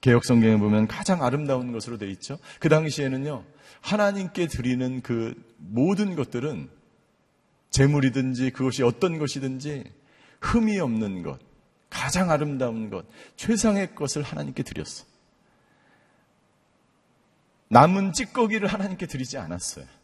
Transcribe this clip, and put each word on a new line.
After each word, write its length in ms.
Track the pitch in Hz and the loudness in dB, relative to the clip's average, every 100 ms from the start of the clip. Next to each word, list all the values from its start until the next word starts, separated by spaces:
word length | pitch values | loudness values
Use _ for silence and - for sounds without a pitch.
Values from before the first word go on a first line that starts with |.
개역 220 | 131 120 | 6 4
성경에 340 | - 120 110 110 | 6 6 6 6
보면 300 | 104 107 110 | 4 4 2
가장 340 | - - 185 | -2 -2 0
아름다운 500 | 127 139 147 131 123 | 0 -2 -2 -2 -2
것으로 240 | 117 107 117 | -8 -8 -8
돼 120 | 101 | -8
있죠. 280 | 98 - 139 - - | -10 -12 -14 -14 -4
그 80 | 160 | 2
당시에는요, 760 | 156 160 139 139 131 143 135 95 _ - - | 2 2 -4 -4 -4 -6 -8 -12 _ -20 -16
하나님께 680 | - 208 202 196 185 - 170 | -4 0 2 0 -6 -4 -4
드리는 560 | - 123 127 127 127 | -2 -2 -2 -2 -6
그 320 | - 117 113 - - _ | -4 -4 -4 -8 -18 _
모든 580 | 85 110 147 196 208 170 | -6 0 2 2 -2 -2
것들은, 540 | 123 123 139 117 71 _ _ _ _ _ _ _ _ _ _ | -4 -4 -6 -8 -12 _ _ _ _ _ _ _ _ _ _
재물이든지 800 | - 139 147 135 131 131 123 131 | 4 4 6 2 2 -2 -2 -4
그것이 320 | - 131 123 | -2 -4 2
어떤 360 | 120 120 185 160 | 0 2 -2 0
것이든지 680 | 147 143 135 131 143 147 - - _ _ _ _ | -4 -4 -6 -8 -8 -10 -12 -20 _ _ _ _
흠이 380 | - 240 220 202 | 0 2 2 0
없는 440 | 151 113 107 92 | 0 0 -2 -4
것, 180 | 80 67 _ _ _ _ _ | -8 -10 _ _ _ _ _
가장 400 | - 139 175 185 | -8 -4 0 2
아름다운 600 | 151 151 139 127 113 107 | 2 0 -2 -2 -4 -6
것, 160 | 98 - - - - | -8 -12 -20 -20 -10
최상의 580 | - 226 226 202 185 | -2 2 2 2 -2
것을 280 | - 143 - | -4 -6 -4
하나님께 400 | 147 156 143 131 | -6 -8 -8 -8
드렸어. 420 | - - - - - _ _ _ _ _ _ _ _ _ _ _ _ _ _ _ _ _ _ _ _ _ _ _ _ _ _ | -8 -8 -10 -12 -20 _ _ _ _ _ _ _ _ _ _ _ _ _ _ _ _ _ _ _ _ _ _ _ _ _ _
남은 440 | 113 151 190 196 | 8 8 6 0
찌꺼기를 560 | 170 247 - 220 214 196 | -2 -4 0 0 2 -2
하나님께 380 | 202 196 185 180 | -2 -4 -6 -8
드리지 320 | 135 127 135 | -8 -8 -8
않았어요. 460 | 82 90 - - 64 _ | -8 -8 -8 -12 -18 _